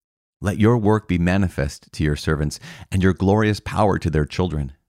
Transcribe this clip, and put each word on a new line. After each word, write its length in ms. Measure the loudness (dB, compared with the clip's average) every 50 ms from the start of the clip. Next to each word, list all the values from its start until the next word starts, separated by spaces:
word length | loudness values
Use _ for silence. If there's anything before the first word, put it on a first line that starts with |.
| _ _ _ _ _ _ _ -6
Let 180 | -6 -4 0 2
your 200 | 4 4 4 4
work 300 | 2 2 2 2 0 0
be 100 | 0 2
manifest 720 | 2 2 2 2 0 -2 -2 -4 -6 -6 -6 -12 _ _
to 120 | -6 -2 -2
your 120 | -2 -2
servants, 440 | -2 -2 -2 -2 0 -2 -4 -6 -8 -16 -20 -20 -20 -14 -6
and 100 | -2 2
your 100 | 2 2
glorious 460 | 2 2 2 2 2 2 2 2 0 -2
power 380 | -4 -6 -2 0 2 2 0 0
to 120 | -2 0
their 140 | 0 0 0
children. 480 | -2 -2 -4 -4 -2 -2 -4 -6 -6 -10 _ _